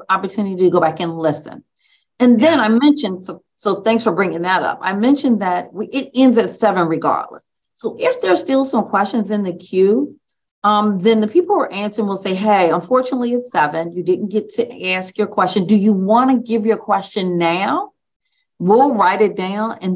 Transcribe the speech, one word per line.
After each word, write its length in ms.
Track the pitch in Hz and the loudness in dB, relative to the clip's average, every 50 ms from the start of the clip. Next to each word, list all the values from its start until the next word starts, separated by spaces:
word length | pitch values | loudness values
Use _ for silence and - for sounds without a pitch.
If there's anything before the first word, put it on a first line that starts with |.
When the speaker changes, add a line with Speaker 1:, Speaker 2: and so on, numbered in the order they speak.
| - - | -4 -2
Speaker 1:
opportunity 540 | 190 190 196 190 - 220 202 196 190 180 185 | -2 -2 -2 -4 -6 -4 -4 -4 0 2 2
to 60 | 175 | 2
go 80 | 170 180 | 4 2
back 200 | 165 156 151 156 | 2 0 0 -2
and 160 | 175 165 165 | -6 -6 -4
listen. 480 | 165 160 156 151 151 - - - - - _ _ _ _ _ _ _ _ _ _ - | -2 -2 -2 -2 -4 -8 -16 -20 -20 -20 _ _ _ _ _ _ _ _ _ _ 2
And 200 | 254 247 240 208 | 4 4 6 6
then 180 | 277 320 330 | 6 4 4
Speaker 2:
Yeah. 80 | 262 220 | 4 4
Speaker 1:
I 40 | 214 | 2
mentioned, 540 | 226 240 285 302 285 - 226 190 185 180 - | 2 4 4 4 4 2 0 -6 -6 -8 -10
so, 200 | - 170 - _ _ _ | -14 -14 -16 _ _ _
so 260 | - - 208 190 196 | -6 -4 -2 -2 0
thanks 220 | - 226 226 226 233 | 0 0 0 2 0
for 80 | 220 | 0
bringing 300 | 170 180 196 175 160 170 | 0 0 0 -2 -2 -4
that 220 | 175 185 185 160 - | -2 0 0 0 0
up. 160 | - - - | -2 -4 -4
I 120 | - 185 196 | -6 -6 -2
mentioned 500 | 202 226 262 285 277 - 262 226 208 202 | 0 2 2 2 2 2 0 0 0 0
that 280 | 180 180 180 - - | -2 -2 -4 -6 -8
we, 140 | 175 185 214 | -10 -10 -10
it 220 | 185 240 277 262 - - | -6 -6 -6 -6 -2 2
ends 240 | 247 269 254 214 226 | 4 4 4 4 4
at 100 | 196 185 | 2 0
seven 380 | - - 226 208 - 185 170 | -2 -2 0 0 2 2 0
regardless. 560 | 156 160 160 156 143 - - - - - - _ _ _ _ _ _ _ | 0 -2 -2 0 -2 -2 -2 -4 -8 -14 -20 _ _ _ _ _ _ _
So 240 | - - 220 - - | -10 -10 -10 -6 -2
if 200 | - 523 508 - | -2 -2 -2 0
there's 200 | - - - - | 0 0 0 0
still 260 | - - 269 269 269 | 0 0 0 0 0
some 200 | 262 254 220 202 | 0 -2 -4 -2
questions 440 | - - 196 208 208 - 226 196 196 | 0 0 -2 -2 -2 -2 -4 -4 -4
in 140 | 214 208 196 | -4 -4 -4
the 100 | 180 175 | -6 -8
queue, 640 | - - - 185 185 190 196 220 262 294 - - _ _ _ _ _ _ _ _ _ - | -10 -10 -4 0 2 2 4 2 0 -2 -4 -8 _ _ _ _ _ _ _ _ _ 0
um, 340 | 208 214 208 214 208 202 | 0 2 2 2 0 0
then 220 | 180 175 226 226 214 | 0 2 2 2 2
the 80 | 214 | 2
people 260 | 214 - 349 349 - 415 | 0 2 0 2 2 2
who 80 | - | 0
are 120 | 262 - 185 | -2 -2 -6
answering 340 | 196 208 208 - 233 214 | -6 -8 -6 -4 -4 -4
will 80 | 196 196 | -4 -4
say, 180 | 185 - 190 185 | -4 -4 -4 -4
"Hey, 380 | 185 208 214 208 190 180 165 | -2 2 2 4 4 4 2
unfortunately 640 | 165 175 - - 247 254 254 254 - 247 240 240 247 | 0 0 -2 0 0 0 0 0 -4 -4 -2 -2 -2
it's 180 | 240 247 - | -4 -4 -4
seven. 400 | - 170 151 147 160 165 165 170 | -2 -2 0 0 -2 -4 -6 -6
You 100 | 170 180 | -6 -4
didn't 280 | 170 180 185 - 214 185 | -2 0 0 0 -2 -4
get 240 | 202 208 208 - - | -4 -4 -4 -4 -4
to 340 | 233 233 - - - 185 185 | -4 -4 -4 -6 -8 -6 -4
ask 260 | 185 185 185 - - - | -4 -4 -6 -6 -6 -4
your 80 | 208 | -4
question. 380 | - - 196 185 180 - 208 175 | -2 -2 -2 -2 0 0 -2 2
Do 100 | 170 214 | 2 2
you 180 | 202 196 220 202 | 4 4 2 2
wanna 460 | 185 190 190 220 240 262 262 262 233 | 2 2 2 2 2 4 2 2 0
give 260 | - 220 226 220 208 | 0 -2 -4 -2 0
your 120 | 226 208 | 0 -2
question 600 | - - 214 202 190 190 - - 208 185 180 175 | -2 -2 -2 -2 -2 -4 -6 -6 -4 -2 -2 0
now?" 540 | 170 170 165 170 185 196 233 285 359 415 - _ _ _ _ _ _ _ _ _ _ _ _ _ - 175 | 0 0 0 0 0 -2 -2 -2 -2 -4 -6 _ _ _ _ _ _ _ _ _ _ _ _ _ -2 2
We'll 280 | 180 214 247 277 285 240 | 4 4 6 4 4 2
write 260 | 202 185 180 196 208 | 2 2 2 2 2
it 140 | 214 185 170 | 2 0 0
down, 440 | 185 185 190 196 208 220 226 208 - | -2 -6 -4 -4 -4 -4 -6 -6 -6
and 100 | - 185 185 | -4 -4 -4